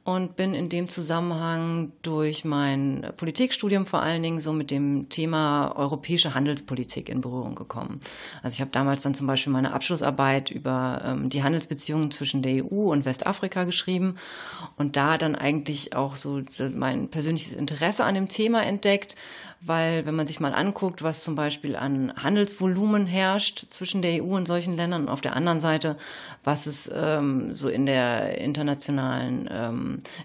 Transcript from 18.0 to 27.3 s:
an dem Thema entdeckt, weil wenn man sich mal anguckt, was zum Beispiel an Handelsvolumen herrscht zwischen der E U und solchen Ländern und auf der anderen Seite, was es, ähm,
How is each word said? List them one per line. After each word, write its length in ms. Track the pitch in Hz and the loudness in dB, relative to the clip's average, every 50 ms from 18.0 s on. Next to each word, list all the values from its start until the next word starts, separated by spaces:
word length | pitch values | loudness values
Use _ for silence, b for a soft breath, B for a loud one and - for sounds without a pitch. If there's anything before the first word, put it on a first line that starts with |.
| 233 | 2
an 120 | - 196 | 2 2
dem 140 | 190 190 190 | 2 0 0
Thema 340 | - - 214 226 233 226 202 | 0 0 2 4 4 4 2
entdeckt, 520 | - 202 202 - 202 202 202 - - - B B B B B B B B B 175 | 2 0 2 4 4 4 4 2 -4 -12 B B B B B B B B B -2
weil 440 | 165 165 165 165 165 165 165 135 | 0 2 4 4 4 2 2 0
wenn 80 | 156 156 | 0 0
man 100 | 160 151 | 0 0
sich 140 | 143 156 - | 0 -2 -2
mal 160 | 156 139 - | 0 0 2
anguckt, 480 | - 170 202 196 - 196 185 170 - 151 | 2 2 0 0 0 -2 -2 -2 -2 -2
was 200 | 160 156 - - | -2 -2 -2 -4
zum 120 | 165 156 | -4 -2
Beispiel 400 | 151 151 147 147 - - 143 117 | 0 0 -2 -2 -4 -4 -4 -4
an 360 | - 135 139 139 135 131 127 - | -2 0 0 0 2 0 0 -2
Handelsvolumen 880 | - - 170 202 208 202 202 - - 185 185 180 190 208 208 214 208 196 | -2 0 2 4 4 4 2 0 0 2 2 2 4 4 4 4 4 4
herrscht 600 | 175 180 190 190 190 196 208 202 - - - - - | 2 2 2 4 4 2 2 2 0 -2 -6 -10 -10
zwischen 320 | - - 185 180 - 196 | -10 -8 -4 -2 0 0
der 120 | 180 175 170 | 2 2 2
E 80 | 156 | 2
U 140 | - 180 196 | 2 0 0
und 120 | 190 180 | 0 2
solchen 280 | 165 175 175 170 185 175 | 2 0 0 0 0 0
Ländern 280 | 175 170 170 180 165 143 | 0 0 0 0 0 0
und 60 | - | -2
auf 120 | 131 139 | -2 -2
der 140 | - - - | -2 -2 0
anderen 240 | - 165 175 165 156 | 2 2 4 4 4
Seite, 380 | 165 160 156 151 165 156 147 - B B B B B B B B B | 4 2 2 2 2 0 -2 -4 B B B B B B B B B
was 220 | 139 147 147 - | 0 0 0 0
es, 240 | 151 139 - - - | -4 -4 -4 -6 -6
ähm, 600 | - - 156 156 156 151 143 139 | -4 0 0 2 2 2 2 2